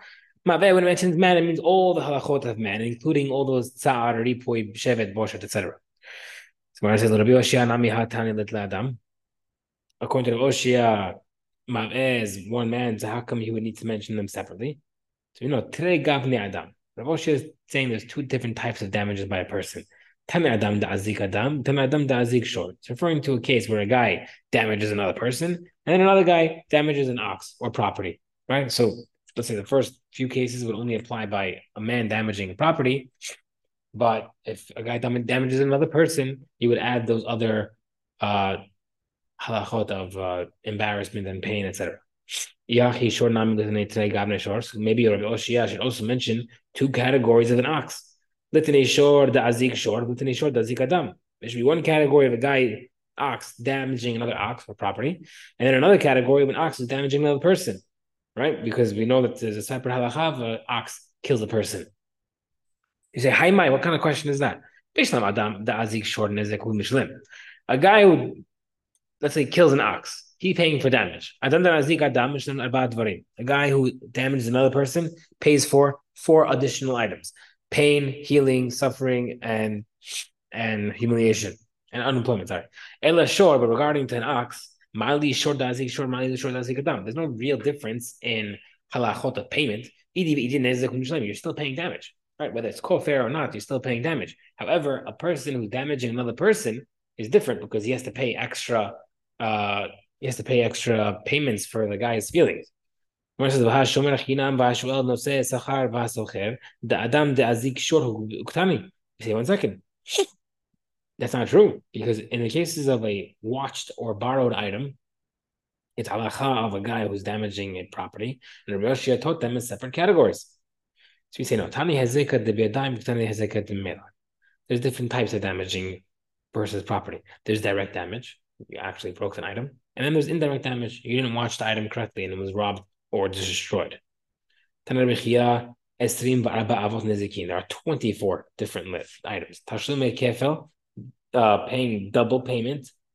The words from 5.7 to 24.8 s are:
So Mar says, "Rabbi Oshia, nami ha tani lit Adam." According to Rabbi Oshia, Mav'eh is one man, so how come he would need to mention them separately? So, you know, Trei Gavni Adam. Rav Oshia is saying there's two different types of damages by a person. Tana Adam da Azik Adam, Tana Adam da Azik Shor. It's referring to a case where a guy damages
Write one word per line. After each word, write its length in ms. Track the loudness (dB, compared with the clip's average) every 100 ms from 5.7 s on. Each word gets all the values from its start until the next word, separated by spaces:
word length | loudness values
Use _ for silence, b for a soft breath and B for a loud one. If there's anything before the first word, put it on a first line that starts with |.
| -10 _ _ B B B B B _ _
So 120 | -2 2
Mar 120 | 4
says, 120 | 4
"Rabbi 200 | 6 6
Oshia, 360 | 6 6 4 4
nami 220 | 2 2
ha 160 | 0
tani 280 | -2 -2 -4
lit 200 | -4 -4
Adam." 460 | -6 -6 -4 -6 -8 _ _ _ _ _ _ _ _ _ -12
According 320 | -2 0 0
to 60 | 2
Rabbi 120 | 2
Oshia, 640 | 2 2 4 4 4 -2 -8 _ _ _ _ -6
Mav'eh 520 | -6 -4 -2 0 0
is 280 | -2 -8 -6
one 180 | -4 -2
man, 300 | -2 -2 -4
so 100 | -6
how 140 | -6
come 180 | -6 -6
he 100 | -4
would 120 | -4
need 160 | -6 -8
to 80 | -6
mention 300 | -6 -6 -8
them 120 | -6
separately? 500 | -10 -12 -8 -8 -10 _ _ _ _ _ -8
So, 100 | -4
you 40 |
know, 120 | -4
Trei 400 | -4 -4 0 2
Gavni 360 | 2 0 0 0
Adam. 360 | -2 -8 -10 _ _ -10
Rav 100 | -4
Oshia 260 | -2 0
is 140 | 0 -2 _ -6
saying 200 | -2 -2
there's 160 | -4
two 180 | -8 -10
different 360 | -4 -4 -4 -6
types 240 | -6 -6
of 80 | -4
damages 340 | -2 -2 -4
by 140 | -4 -4
a 80 | -4
person. 380 | -6 -8 -12 -16 b b b -4
Tana 240 | 0 2
Adam 280 | 2 2 0
da 120 | 0
Azik 300 | -2 -4 -4
Adam, 440 | -2 -2 -2 -2
Tana 180 | 0 2
Adam 240 | 2 2 2
da 140 | 2
Azik 240 | 2 2
Shor. 260 | 0 -6 -8
It's 160 | -12 -12
referring 320 | -4 0 0
to 120 | 0
a 60 | -2
case 280 | 2 2 2
where 120 | -2
a 60 | 2
guy 420 | 4 2 0 B B -2
damages 400 | 0 0 0